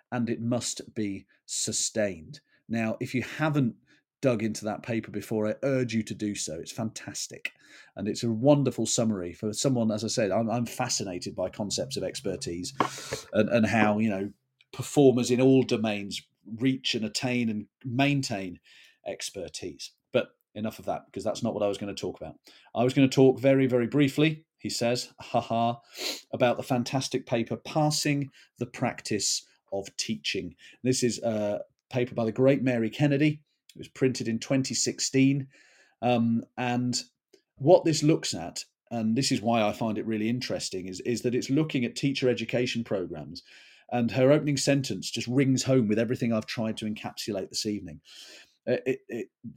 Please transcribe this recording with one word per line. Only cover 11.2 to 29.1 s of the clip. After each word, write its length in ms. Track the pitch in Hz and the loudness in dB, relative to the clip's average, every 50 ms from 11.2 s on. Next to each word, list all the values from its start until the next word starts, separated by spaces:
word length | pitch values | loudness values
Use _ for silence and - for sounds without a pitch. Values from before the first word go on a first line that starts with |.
| - 104 - | -8 -8 -6
by 160 | 95 92 92 | -4 -4 -4
concepts 460 | - - 107 98 - - - - - | -4 -6 -6 -4 -2 -4 -4 -4 -6
of 80 | 101 92 | -6 -6
expertise 680 | 90 - - - 101 90 87 - 90 85 87 90 - - - - - - - - - - - - - | -6 -6 -6 -6 -6 -6 -4 -6 -6 -6 -6 -8 -10 -2 -2 -2 -2 -2 -8 -10 -10 -10 -10 -10 0
and, 160 | - 104 107 - | 2 2 2 4
and 180 | - 120 110 | 4 4 4
how, 320 | 101 110 110 107 107 104 107 | 4 4 4 4 4 4 2
you 100 | 110 113 | 2 0
know, 220 | 98 95 98 104 - _ _ _ _ _ _ _ | 0 -2 -4 -6 -8 _ _ _ _ _ _ _
performers 600 | - - 127 - - 147 143 131 120 127 120 - | -12 -12 -10 0 4 8 8 8 8 6 2 2
in 80 | 123 120 | 2 4
all 240 | 131 135 135 131 123 | 6 6 6 6 4
domains 580 | - 123 110 107 110 104 101 101 98 92 - - _ _ _ _ 98 113 107 | 4 0 0 0 -2 -2 -2 -6 -8 -10 -12 -14 _ _ _ _ -14 -8 0
reach 360 | 127 135 131 - - - - | 0 0 0 0 -2 -4 -2
and 100 | 117 110 | -2 -4
attain 460 | 104 - - - 127 123 123 120 113 | -4 -4 -4 -2 0 0 0 0 0
and 160 | 107 104 104 _ _ _ - | -2 -4 -8 _ _ _ -10
maintain 760 | 135 117 127 139 143 143 139 135 - 113 98 95 90 85 - _ - - - - - _ _ _ | -4 0 2 2 4 2 0 0 -2 -4 -6 -6 -8 -10 -14 _ -20 -20 -20 -20 -20 _ _ _
expertise. 840 | 80 98 - - - - 98 87 80 - - - 87 73 - - - _ _ _ _ | -8 -8 -8 -10 -10 -8 -8 -10 -8 -10 -10 -10 -10 -10 -12 -16 -18 _ _ _ _
But 160 | - 120 - - _ _ _ _ _ | -2 -2 -2 -2 _ _ _ _ _
enough 240 | 104 107 110 - - | -6 -6 -6 -8 -8
of 60 | - | -6
that, 220 | 101 85 - - | -6 -6 -6 -6
because 180 | _ - 104 95 | _ -12 -6 -4
that's 180 | 107 - - | -4 -4 -2
not 100 | 120 113 | -4 -4
what 120 | - 101 104 | -2 0 0
I 20 | |
was 100 | 101 98 | -2 -2
gonna 160 | - 104 101 | -4 -6 -8
talk 280 | 92 - - 92 90 - | -8 -6 -8 -8 -8 -10
about. 160 | - 82 - _ _ - - - _ - - | -14 -16 -16 _ _ -20 -20 -20 _ -8 -2
I 80 | - 120 | 0 0
was 100 | 127 131 | 2 6
gonna 140 | 147 135 131 | 4 4 6
talk 320 | - 143 135 131 127 113 | 6 8 8 8 6 6
very, 260 | 120 135 135 135 135 | 4 4 6 6 4
very 220 | 123 123 123 117 110 | 4 4 2 2 2
briefly, 560 | 120 143 147 135 135 143 151 160 156 156 _ _ _ _ | 4 4 4 4 4 2 2 2 2 -4 _ _ _ _
he 120 | - 107 | -8 -6
says, 420 | - - 120 117 123 120 - - _ _ | -4 -2 0 0 0 -2 -4 -10 _ _
ha 200 | - - - 117 | -12 -2 -2 -2
ha, 400 | 113 - 117 117 117 117 120 - _ _ - - - - - - - _ | 0 0 0 0 0 0 0 -4 _ _ -12 -8 -8 -8 -8 -8 -10 _
about 260 | - 117 135 123 117 - | 0 2 2 2 2 0
the 40 | |
fantastic 640 | 123 - 131 123 117 - - 131 - - - 131 - | -2 -2 -2 -2 -2 -2 -2 -4 -2 -2 -4 -6 -4
paper, 300 | - 131 117 135 - 117 | -2 -2 -2 -2 -4 -6
Passing 760 | - _ - - 160 151 151 151 - - 151 143 143 139 135 _ - - _ _ - | -8 _ -4 0 2 2 2 2 0 0 0 0 0 -2 -6 _ -20 -20 _ _ -10
the 80 | 120 | -8
Practice 800 | - - - 135 110 - - - - | -8 -4 -2 -2 -2 -2 -4 -4 -4